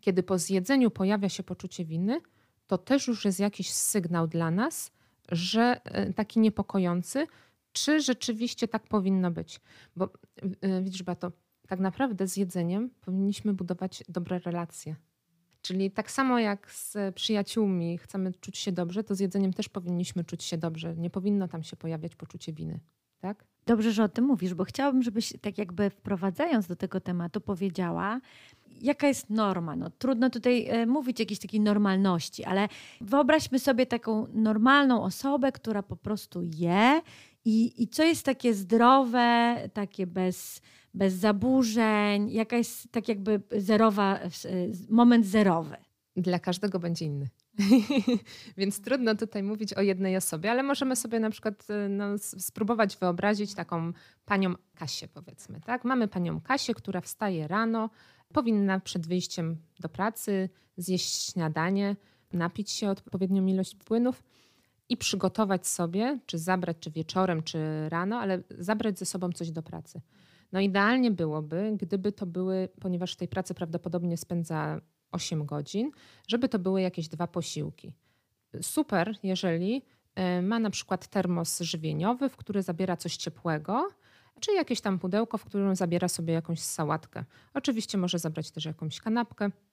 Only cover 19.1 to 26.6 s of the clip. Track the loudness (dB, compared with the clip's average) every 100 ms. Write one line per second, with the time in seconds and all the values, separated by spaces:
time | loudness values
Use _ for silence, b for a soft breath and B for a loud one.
19.1 | -2 0 2 0 0 -4 -6 -4 -2 -2
20.1 | -4 -6 -6 -6 -4 -4 -4 -8 -6 -4
21.1 | -2 0 0 0 -6 -10 -10 -8 -6 -8
22.1 | -12 -16 -14 -12 -8 -8 -10 -14 _ _
23.1 | _ -10 -10 _ _ 2 2 4 4 2
24.1 | 4 2 2 0 -2 -4 0 2 4 2
25.1 | 0 -4 -6 -8 -4 -6 0 -2 0 -6
26.1 | -2 -2 0 0 2